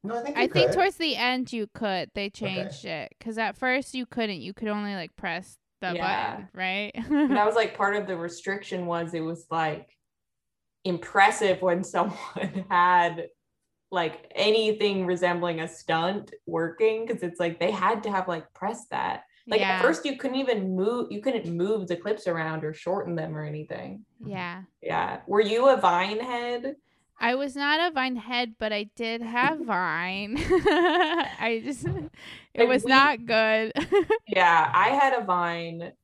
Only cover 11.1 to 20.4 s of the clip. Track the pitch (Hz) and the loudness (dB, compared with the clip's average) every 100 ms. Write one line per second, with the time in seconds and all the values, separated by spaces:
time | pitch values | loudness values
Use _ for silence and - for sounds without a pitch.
11.1 | 202 202 214 202 185 185 175 190 185 185 | 6 6 6 2 2 2 0 -2 -2 -2
12.1 | - - - 190 190 180 180 180 180 170 | -4 -12 -8 -6 -6 0 4 6 6 4
13.1 | 165 165 _ _ _ _ _ _ 185 165 | 0 -10 _ _ _ _ _ _ -2 -2
14.1 | - - - 208 220 214 214 208 190 180 | -6 -10 0 2 4 2 2 0 2 0
15.1 | 180 175 175 175 160 165 - - 165 170 | 2 2 2 -2 -2 -6 -10 -2 0 0
16.1 | 202 - - - 165 165 165 220 220 226 | -2 -8 -16 -6 -2 -2 2 0 0 -4
17.1 | 202 175 170 170 170 180 202 185 226 208 | -4 -6 -2 -2 0 -2 2 0 0 -2
18.1 | 196 185 165 - - 196 233 - - 92 | -2 -2 -6 -8 -8 -6 -6 -8 -6 -4
19.1 | - - _ - 214 196 190 233 330 285 | -6 -10 _ -2 0 2 2 2 2 -2
20.1 | 262 269 262 | -4 -4 -2